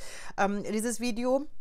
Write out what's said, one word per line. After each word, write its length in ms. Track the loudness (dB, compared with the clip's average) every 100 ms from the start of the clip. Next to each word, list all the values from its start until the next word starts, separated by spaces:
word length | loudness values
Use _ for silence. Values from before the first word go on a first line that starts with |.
| -6 -6 -8 2
ähm, 260 | 2 2
dieses 360 | 0 0 0 0
Video. 460 | 0 0 2 2 0 -6